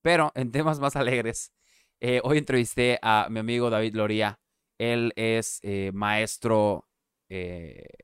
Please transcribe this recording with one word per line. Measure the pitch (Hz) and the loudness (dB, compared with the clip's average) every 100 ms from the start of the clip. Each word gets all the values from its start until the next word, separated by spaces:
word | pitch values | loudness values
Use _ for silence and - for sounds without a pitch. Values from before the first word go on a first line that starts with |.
Pero | 165 170 151 131 | 2 4 2 0
en | 127 | -2
temas | 131 156 151 | 0 0 0
más | 139 139 | 0 0
alegres, | 123 123 113 113 - _ _ _ _ _ | 0 0 -2 -6 -10 _ _ _ _ _
eh, | 120 123 | 0 0
hoy | 127 151 | 2 2
entrevisté | 147 127 117 - 123 120 | 2 0 0 2 2 2
a | 113 110 101 | 2 2 2
mi | 113 | -2
amigo | 110 120 120 | -2 0 0
David | 110 110 | 0 0
Loría. | 107 107 110 104 107 _ _ _ - | 0 0 0 -2 -4 _ _ _ -6
Él | 117 120 117 - | -2 0 -2 -2
es, | 113 113 110 - | 0 0 -2 -6
eh, | 101 98 95 | -6 -4 -4
maestro, | 98 104 107 110 - 117 110 104 90 - _ _ _ - | -4 -2 0 -2 -2 0 2 2 0 -6 _ _ _ -14
eh, | 95 90 87 80 - - - | -10 -8 -10 -14 -18 -20 -20